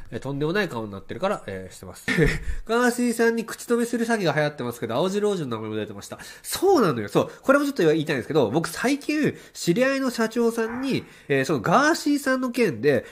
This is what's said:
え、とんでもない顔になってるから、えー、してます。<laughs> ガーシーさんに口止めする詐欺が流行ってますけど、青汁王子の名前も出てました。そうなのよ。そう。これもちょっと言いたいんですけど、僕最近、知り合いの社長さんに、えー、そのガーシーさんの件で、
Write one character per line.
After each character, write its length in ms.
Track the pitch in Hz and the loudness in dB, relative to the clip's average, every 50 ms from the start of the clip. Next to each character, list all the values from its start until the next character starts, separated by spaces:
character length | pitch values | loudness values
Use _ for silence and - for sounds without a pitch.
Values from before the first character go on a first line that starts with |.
| - - | -12 -10
え、 80 | - 117 | -10 -8
と 140 | - 131 143 | -6 -6 -6
ん 60 | 139 | -4
で 80 | 147 | -2
も 60 | 151 170 | -2 0
な 100 | 208 208 | -2 -2
い 60 | 170 | -2
顔 160 | - 117 110 | -4 -6 -8
に 60 | 107 | -8
な 80 | 101 98 | -10 -12
っ 40 | 95 | -12
て 100 | - 104 | -12 -8
る 60 | - | -4
か 80 | - 190 | -2 -2
ら、 140 | 208 - - | -2 -4 -6
え 220 | - 98 95 92 90 | -8 -10 -10 -10 -12
ー、 40 | - | -16
し 40 | - | -16
て 80 | - | -16
ま 80 | 92 87 | -16 -16
す。 120 | - - - - - 156 135 82 | -12 -6 -2 2 4 4 4 2
<laughs> 300 | - - - - - - | 0 -2 -2 -2 -2 -2
ガ 200 | - 220 233 247 | -2 0 2 2
ー 40 | 247 | 2
シ 200 | 240 240 247 240 | 2 2 0 0
ー 20 | 226 | 2
さ 160 | 226 233 233 | 2 2 2
ん 80 | 233 | 2
に 80 | 233 226 | 2 -2
口 220 | 233 - - - | -6 -8 -10 -4
止 100 | - 240 | 0 0
め 80 | 233 240 | 0 0
す 120 | 233 - | 0 0
る 80 | 233 233 | -2 0
詐 140 | 226 233 220 | 0 0 0
欺 60 | 196 | 2
が 80 | 160 135 | 0 2
流 80 | 151 | 2
行 60 | 151 147 | 0 0
っ 80 | 147 | -2
て 80 | - 127 | -4 -6
ま 80 | 120 117 | -6 -6
す 80 | - | -6
け 60 | - | -6
ど、 80 | 113 113 | -4 -2
青 140 | 127 165 185 | 0 0 0
汁 200 | 190 208 202 208 | 0 0 0 0
王 80 | 202 | 0
子 40 | 185 | 0
の 60 | 156 | -2
名 120 | 131 117 110 | -4 -6 -6
前 120 | 110 110 | -6 -4
も 60 | 107 | -4
出 100 | 107 107 | -4 -6
て 60 | 104 104 | -6 -8
ま 100 | 101 - | -12 -14
し 60 | - | -14
た。 100 | - - - - - - - | -14 -14 -16 -18 -18 -16 -12
そ 360 | - - - - 381 403 320 | -8 -6 0 4 4 6 6
う 40 | 233 | 6
な 100 | 170 139 | 4 2
の 80 | 117 | 0
よ。 80 | 104 101 | -2 0
そ 140 | - 165 117 | 0 0 0
う。 80 | - - - - | 0 -4 -6 2
こ 100 | - 269 | 4 4
れ 60 | 285 | 4
も 80 | 294 | 4
ち 20 | 285 | 0
ょ 20 | |
っ 40 | 269 | 0
と 100 | - 190 | 2 4
言 160 | 160 151 165 | 4 4 2
い 40 | 147 | 2
た 100 | 151 160 | 0 -2
い 20 | |
ん 20 | 131 | -2
で 40 | 104 | -2
す 60 | - | 0
け 60 | 143 | 2
ど、 160 | 156 131 104 | 2 2 2
僕 180 | 107 160 165 - | 2 0 -2 -2
最 300 | - - - 233 294 277 | -4 -2 0 0 0 0
近、 380 | - - 294 311 294 175 - - - - - | -2 -2 -2 0 0 0 -2 -2 -12 -20 -14
知 220 | - - - 175 | -6 0 0 2
り 100 | 208 254 | 2 2
合 120 | 269 269 | 2 2
い 40 | 269 | 0
の 100 | 269 254 | -2 -2
社 180 | 240 - 226 220 | -2 -2 -2 -2
長 220 | 226 240 233 233 | 0 0 0 0
さ 140 | 226 233 226 | 2 0 -4
ん 160 | 220 233 247 | -4 -4 -6
に、 240 | 262 277 233 131 - - - - - - | -4 -2 -2 -2 -4 -6 -14 -12 -4 0
え 140 | 147 135 131 | 0 2 2
ー、 20 | |
そ 80 | - 170 | 2 0
の 80 | 131 | 0
ガ 300 | 98 156 170 233 277 302 | 2 4 4 6 6 4
ー 40 | 339 | 2
シ 220 | 330 - 302 294 | 2 2 0 0
ー 20 | 285 | 0
さ 180 | 285 269 262 | 2 0 0
ん 40 | 262 | 0
の 100 | 254 254 | 0 -2
件 300 | 233 262 240 196 139 104 | 0 0 0 0 0 2
で、 240 | 113 143 139 113 - - | 2 4 4 2 0 -4